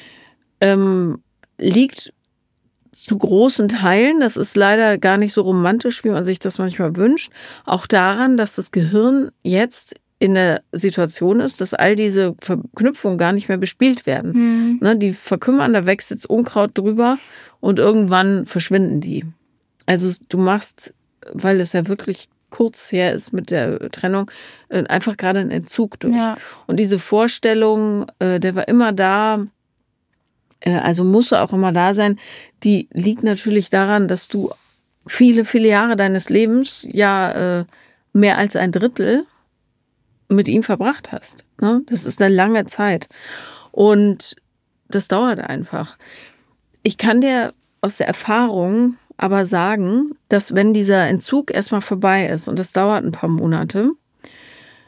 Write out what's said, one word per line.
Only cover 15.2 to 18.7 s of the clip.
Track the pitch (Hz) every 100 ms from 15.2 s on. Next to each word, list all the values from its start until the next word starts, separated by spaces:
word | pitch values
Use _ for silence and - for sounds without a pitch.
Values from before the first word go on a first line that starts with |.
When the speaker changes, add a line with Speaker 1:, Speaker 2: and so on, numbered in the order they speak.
| - 190 - 269 285
Speaker 1:
da | 214 180
wächst | 202 -
jetzt | - -
Unkraut | 226 240 214 208 -
drüber | 202 220 240 269 - - - _
und | 185 196
irgendwann | 202 220 196 185 190 196 -
verschwinden | 180 -